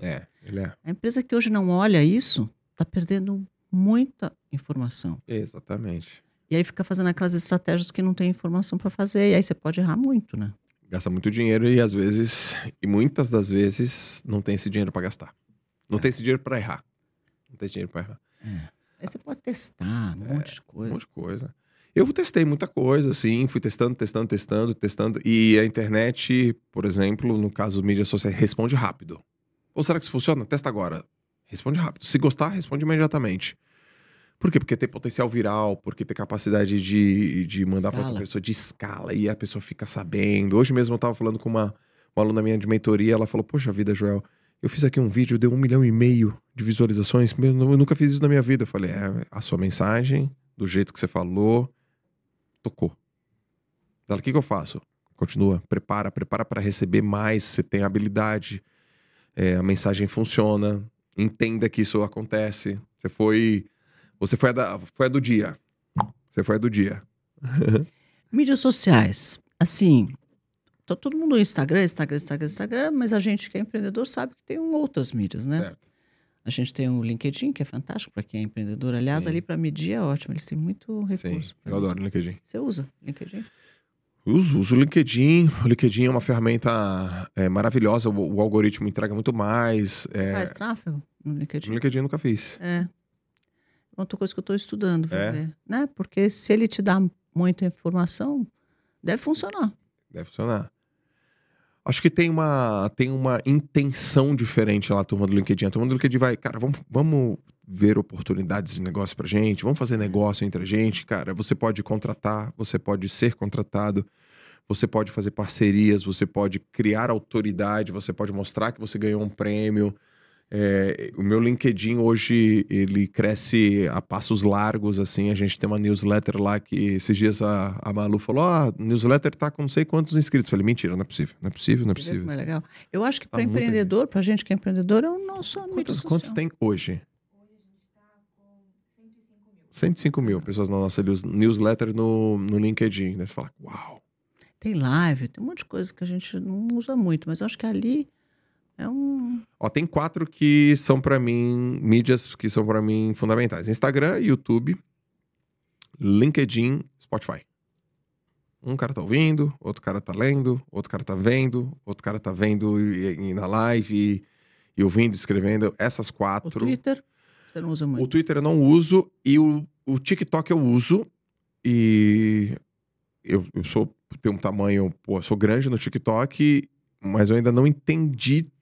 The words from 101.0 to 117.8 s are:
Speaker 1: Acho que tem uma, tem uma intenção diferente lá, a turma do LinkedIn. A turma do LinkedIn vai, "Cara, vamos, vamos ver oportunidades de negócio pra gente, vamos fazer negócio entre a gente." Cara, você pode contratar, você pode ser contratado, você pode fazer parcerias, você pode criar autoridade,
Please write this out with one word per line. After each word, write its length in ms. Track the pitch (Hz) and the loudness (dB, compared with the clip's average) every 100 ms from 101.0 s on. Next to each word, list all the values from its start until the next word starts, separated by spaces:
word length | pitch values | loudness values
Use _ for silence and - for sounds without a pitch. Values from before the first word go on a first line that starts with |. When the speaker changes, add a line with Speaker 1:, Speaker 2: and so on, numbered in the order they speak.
| _ _ _ _ _ _ _ _ | _ _ _ _ _ _ _ _
Speaker 1:
Acho 180 | - 131 | -6 0
que 80 | 165 | 2
tem 200 | - 170 | 2 2
uma, 600 | 160 156 139 120 104 101 - | 2 2 2 0 0 -2 -2
tem 140 | 131 | -2
uma 300 | 135 131 120 131 | 0 0 0 2
intenção 920 | 147 147 147 139 127 - 139 139 135 | 2 2 0 0 0 2 4 4 2
diferente 580 | 113 - 107 104 101 | 0 2 2 2 0
lá, 80 | 101 | -2
a 20 | |
turma 220 | 95 101 101 | 0 0 2
do 80 | |
LinkedIn. 320 | 98 95 98 98 | 2 2 0 0
A 60 | |
turma 160 | 110 123 | -2 -2
do 60 | |
LinkedIn 240 | 127 135 123 | 0 2 2
vai, 200 | 127 117 | 2 0
"Cara, 220 | - 110 | -6 -4
vamos, 200 | 127 143 - | -4 -4 -2
vamos 480 | 123 156 147 123 98 _ _ - | 0 2 2 0 -2 _ _ -12
ver 300 | 92 104 104 | 2 4 4
oportunidades 760 | 101 92 - 95 90 98 87 - | 0 -6 -4 -4 -2 -4 -6 -8
de 60 | |
negócio 340 | 92 92 98 - | -6 -4 -6 -6
pra 100 | 87 | -2
gente, 360 | 104 110 98 | 0 2 0
vamos 160 | 120 151 | -2 -2
fazer 180 | 123 113 | -2 -2
negócio 480 | 104 98 104 101 101 | 0 0 0 0 -4
entre 160 | 90 | -4
a 40 | 95 | -2
gente." 400 | 107 110 95 - | 0 0 -2 -6
Cara, 260 | 98 87 | -6 -6
você 220 | 92 107 - | -4 -2 0
pode 260 | 113 104 | 0 -2
contratar, 720 | - 107 117 110 104 107 110 - | -4 -6 -6 -6 -4 -4 -6 -10
você 220 | 107 - | -6 -6
pode 320 | - 101 95 | -4 -4 -4
ser 240 | - 120 | -2 -2
contratado, 720 | - 101 - 101 101 104 101 98 _ _ _ - _ - | -2 -6 -6 -4 -2 -2 -2 -4 _ _ _ -20 _ -8
você 180 | 104 - | -2 0
pode 260 | 110 104 | 0 -2
fazer 200 | - 101 | -4 -6
parcerias, 720 | - 104 - 104 101 107 101 | -4 -6 0 2 6 4 4
você 220 | 95 92 95 | 0 -4 -4
pode 340 | 101 98 92 - | -2 -2 -4 -8
criar 380 | - 107 107 120 | -2 0 0 0
autoridade, 840 | 110 - 113 104 90 101 107 | -4 -4 -4 -2 -2 -2 -2